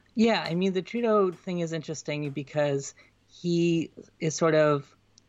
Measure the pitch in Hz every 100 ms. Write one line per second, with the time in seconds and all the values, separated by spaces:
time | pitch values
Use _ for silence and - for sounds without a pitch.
0 | _ - 226 196 156 170 190 185 170 233
1 | 233 214 190 165 - 175 165 160 151 156
2 | - 147 147 139 139 151 147 139 139 -
3 | _ _ _ - 175 170 170 165 - -
4 | - _ 160 - 165 156 151 143 - _
5 | _ _